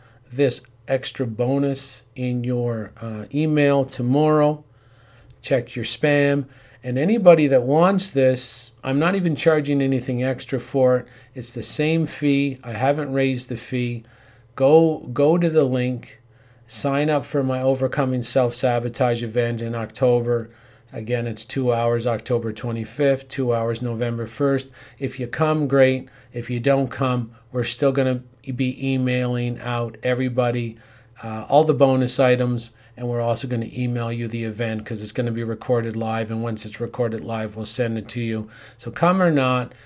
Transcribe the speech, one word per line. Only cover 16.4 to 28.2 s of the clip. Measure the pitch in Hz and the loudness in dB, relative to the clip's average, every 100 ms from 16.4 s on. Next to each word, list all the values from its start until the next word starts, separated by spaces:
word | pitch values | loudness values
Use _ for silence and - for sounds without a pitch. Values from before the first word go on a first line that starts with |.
| _ _ - | _ _ -14
sign | - 143 139 151 | -6 -2 0 0
up | 147 | 0
for | - 147 | 0 -2
my | 131 131 | 0 0
Overcoming | 131 127 131 - 131 127 | 0 2 0 0 0 0
Self-Sabotage | 117 135 120 - 127 120 120 - 123 113 | 0 2 2 2 0 0 -2 0 0 0
event | 117 117 117 113 | -2 -2 -2 -2
in | 117 | -4
October. | 117 110 - 123 120 120 117 110 - - - _ | -6 -6 0 2 2 2 -2 -4 -18 -20 -20 _
Again, | 120 110 120 120 | -10 -4 -4 -4
it's | 107 | -6
two | - 135 123 | -6 -2 0
hours | 117 117 117 120 | 2 2 0 0
October | 110 - 120 110 | -4 -2 -2 -2
twenty-fifth, | 110 120 113 107 - 139 131 - | -6 -6 -6 -6 0 2 2 -4
two | - 123 | -4 0
hours | 117 117 113 | 0 -2 -4
November | 123 113 120 117 | -4 -4 -4 -4
first. | 113 - 139 135 - - - - | -6 -2 0 0 -4 -18 -20 -8
If | 131 - | -8 -6
you | 120 | -8
come, | - 156 156 139 | -2 0 2 2
great. | 135 131 131 - - - | 4 4 2 -8 -20 -12
If | 120 120 | -10 -6
you | 120 | -2
don't | 131 135 131 | 2 2 0
come, | - 131 123 117 - - | -2 -2 -2 -4 -12 -8
we're | 123 | -4
still | 120 - 139 | -4 0 0
gonna | 131 131 127 | 2 0 -2